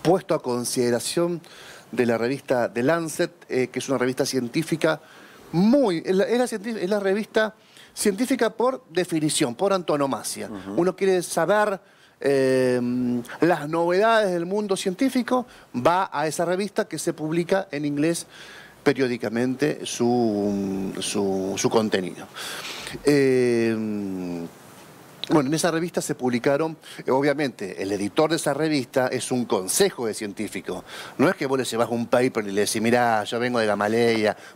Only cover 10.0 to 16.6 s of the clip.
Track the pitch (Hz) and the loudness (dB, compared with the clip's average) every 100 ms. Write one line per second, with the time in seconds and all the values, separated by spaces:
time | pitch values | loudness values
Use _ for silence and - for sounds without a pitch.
10 | 139 107 - 107 104 101 92 107 180 180 | 0 -2 -6 -8 -10 -10 -4 0 0 2
11 | 196 185 170 175 165 208 208 190 _ _ | 2 2 0 0 2 2 2 -2 _ _
12 | _ - 139 135 131 131 127 123 123 123 | _ -4 0 2 4 4 2 2 0 -2
13 | 123 120 120 - 160 160 147 165 170 185 | 0 -2 -4 0 2 2 0 0 2 4
14 | 226 220 196 175 175 208 208 190 190 180 | 4 4 2 0 -2 -2 -2 -2 -2 0
15 | 269 254 226 254 - - - 120 147 185 | 0 0 0 0 -2 -12 -10 0 2 2
16 | 180 143 156 151 170 185 | 0 -2 -2 0 0 0